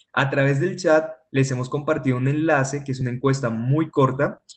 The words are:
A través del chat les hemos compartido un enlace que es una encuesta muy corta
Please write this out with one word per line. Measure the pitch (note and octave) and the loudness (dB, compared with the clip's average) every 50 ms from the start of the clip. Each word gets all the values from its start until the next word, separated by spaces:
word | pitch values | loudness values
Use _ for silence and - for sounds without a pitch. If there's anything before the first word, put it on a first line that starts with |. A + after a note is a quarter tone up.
| _ _ - | _ _ -2
A | - C3+ C#3 | -2 0 0
través | C#3 C#3 C#3 C#3 C#3 C#3 | 2 2 2 2 2 0
del | E3 F#3 F#3 | 0 -2 -2
chat | F3+ - E3 D#3 D#3 D#3 D#3+ - - _ _ | -2 2 4 4 4 2 0 -6 -14 _ _
les | - C3+ C3+ C3 C3 | 0 0 0 0 0
hemos | B2 B2+ B2+ | -4 -6 -6
compartido | - C#3+ D3 C#3 D#3 D3 C3+ C3+ B2+ | -6 -4 -2 -2 -2 0 0 0 0
un | B2 B2+ | 0 0
enlace | C#3 C#3+ D3+ D#3 D#3+ D#3 C#3+ C3+ C3+ - C#3+ C#3 | 0 0 0 2 2 2 2 2 0 -4 -6 -6
que | C3+ | -6
es | C3 C3 | -6 -4
una | C3 B2+ | -4 -4
encuesta | A#2+ B2+ C3 C3+ C3+ C3+ C3+ A#2+ | -4 0 0 0 2 2 0 -2
muy | A2+ A2+ A#2 B2+ C#3 D#3 E3 D#3 | -2 -2 0 0 0 0 0 0
corta | - D3 C#3 B2+ C3+ C3 C#3+ F#3 A3 - _ - - | 2 2 2 2 2 0 -2 -2 -4 -6 _ -20 -20